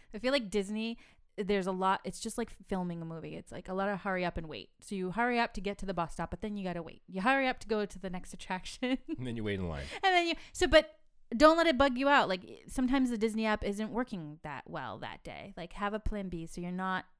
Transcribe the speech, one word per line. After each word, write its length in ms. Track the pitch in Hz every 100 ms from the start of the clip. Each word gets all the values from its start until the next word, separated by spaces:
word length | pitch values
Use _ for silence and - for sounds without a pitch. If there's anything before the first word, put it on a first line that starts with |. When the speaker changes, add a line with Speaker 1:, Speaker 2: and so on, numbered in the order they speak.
| -
Speaker 1:
I 40 | 196
feel 120 | 247
like 180 | 285 202
Disney, 480 | 208 196 214 226 233 - - _ -
there's 320 | 196 202 185
a 40 |
lot, 280 | 185 190 190
it's 140 | 180 -
just 180 | 226 240
like 140 | 226 - -
filming 340 | 190 180 170
a 40 |
movie. 320 | 165 165 151 160
It's, 160 | -
like, 160 | - -
a 60 |
lot 140 | 190 196
of 120 | 190
hurry 240 | 202 185
up 120 | 175 180
and 100 | 160
wait. 220 | 113 - _
So 140 | - 196
you 160 | 180
hurry 260 | 185 240 240
up 160 | 233
to 60 | 208
get 180 | 190 -
to 80 | 196
the 80 |
bus 200 | 180 160
stop, 160 | - 165
but 100 | 175
then 160 | 214 208
you 80 |
gotta 180 | 185 170
wait. 200 | 160 - -
You 140 | 185
hurry 260 | 220 269 262
up 140 | 254
to 80 | 214
go 160 | 214 202
to 120 | 185
the 120 | 185
next 220 | 196 -
<laughs> 0 |
attraction. 640 | - - 185 - - 247 262 - 320
Speaker 2:
And 80 | 240
then 100 | 233
you 80 |
wait 160 | 104 -
in 80 | 170
line. 160 | - 67 -
Speaker 1:
And 100 | 381
then 120 | 359 339
you, 80 | 320 -
so, 140 | - 349
but 300 | 311 311 - - - - 226
don't 200 | 302 330
let 100 | 330
it 100 | 254
bug 180 | 277 247
you 120 | 277
out. 200 | 277 196
Like, 140 | 180 - - -
sometimes 420 | - 254 269 254
the 80 | 226
Disney 280 | 220 214 220
app 160 | 214
isn't 260 | - 202 214
working 460 | 226 247 185 151 156
that 220 | 151 131 -
well 300 | 160 120 98
that 240 | 107 -
day. 320 | - 76 190 196
Like, 180 | 170
have 200 | - 202
a 60 | 214
plan 280 | - 214 185
B 180 | 170 165
so 140 | -
you're 120 | 175
not 320 | 180 190 185 -